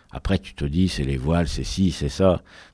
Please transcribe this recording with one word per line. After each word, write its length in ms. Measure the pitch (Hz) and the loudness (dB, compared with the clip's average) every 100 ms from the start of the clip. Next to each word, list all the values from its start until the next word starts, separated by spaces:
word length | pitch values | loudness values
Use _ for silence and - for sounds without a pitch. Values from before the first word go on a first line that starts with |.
| _ | _
Après, 280 | - - 95 | -8 0 0
tu 140 | - | -2
te 120 | - 71 | -6 -2
dis, 220 | 78 92 | 2 2
c'est 160 | - | 0
les 140 | 67 67 | -2 -2
voiles, 300 | 65 85 82 | 0 0 0
c'est 160 | - | -4
ci, 280 | 73 - 95 | -6 0 0
c'est 180 | 78 73 | 0 -4
ça, 320 | - 95 85 - - - | 2 2 2 -2 -20 -20